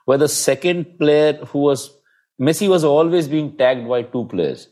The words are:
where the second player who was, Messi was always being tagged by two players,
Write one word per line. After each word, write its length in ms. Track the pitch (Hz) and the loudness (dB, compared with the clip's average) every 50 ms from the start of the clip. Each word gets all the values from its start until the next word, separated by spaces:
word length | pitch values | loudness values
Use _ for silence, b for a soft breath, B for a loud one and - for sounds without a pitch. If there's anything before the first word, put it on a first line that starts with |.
| b | b
where 120 | - 135 139 | 0 2 2
the 100 | 151 143 | 2 0
second 680 | - - - - 135 - - 180 175 175 165 - - - | 0 -2 -2 -2 -2 0 -2 -2 -2 -2 -6 -8 -6 0
player 360 | 156 151 147 151 151 151 147 147 127 - | 2 2 4 4 4 2 0 -2 -8 -8
who 80 | - 143 | -4 -2
was, 240 | 143 143 139 127 - - - _ _ _ _ _ _ _ _ - | 0 0 0 -2 -6 -12 -20 _ _ _ _ _ _ _ _ -2
Messi 260 | 123 147 160 - 208 196 | -2 -2 0 0 2 2
was 160 | 185 175 156 | 2 2 4
always 440 | 147 143 151 165 170 170 175 160 135 | 4 4 4 2 2 2 0 -2 -2
being 280 | 151 156 151 143 - - | -2 -4 -4 -4 -2 0
tagged 300 | 131 127 131 123 117 117 | 0 0 0 -2 -4 -4
by 140 | 123 123 | -4 -4
two 240 | 117 120 - 123 110 | -4 -4 -6 -8 -8
players, 420 | - - 90 80 69 62 - - _ | -6 -4 -4 -4 -4 -4 -8 -14 _